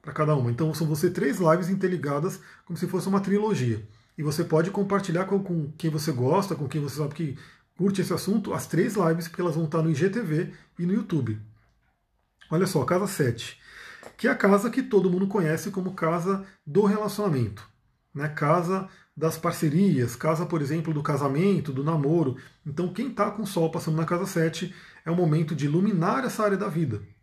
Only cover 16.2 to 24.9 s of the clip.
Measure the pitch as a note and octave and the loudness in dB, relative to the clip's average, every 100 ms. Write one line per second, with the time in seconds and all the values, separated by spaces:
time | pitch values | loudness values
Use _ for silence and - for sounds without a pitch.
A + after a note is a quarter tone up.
16.2 | F3 G3 G3 - - D3+ G#3 G#3+ G#3 G#3 | 0 -2 -4 -18 0 2 4 2 -2 -2
17.2 | G#3 C#3 G#2+ G2+ - _ _ _ _ C#3+ | 0 0 -2 -6 -18 _ _ _ _ -6
18.2 | D3 D3+ D3 F3 E3+ F#3+ F#3+ - _ - | -6 -2 2 2 2 -2 -4 -16 _ -2
19.2 | D#3 - E3+ E3 D#3+ D3+ G3+ C#3 A#2+ - | -2 0 -4 0 0 4 4 4 0 0
20.2 | D#3+ D#3+ F3 E3+ C3+ D#3+ E3 D3+ D3+ C#3 | -2 0 0 -2 -2 -2 -2 -2 0 0
21.2 | C#3 C#3 G3 F3+ - C3 C#3+ E3 C#3 E3+ | 0 2 2 2 0 -4 0 0 2 2
22.2 | C#3 A#2+ - _ D#3 D3 F3+ - C4+ - | 2 -2 -12 _ -10 -4 -4 -4 -6 -2
23.2 | G#3+ G#3 G3+ F3 D#3+ D#3+ E3 D#3 D#3+ F3 | -2 -2 -4 0 0 0 -2 -2 0 -2
24.2 | F#3+ E3+ E3 D#3+ F#3 - - | -2 0 -2 -2 -8 -10 -20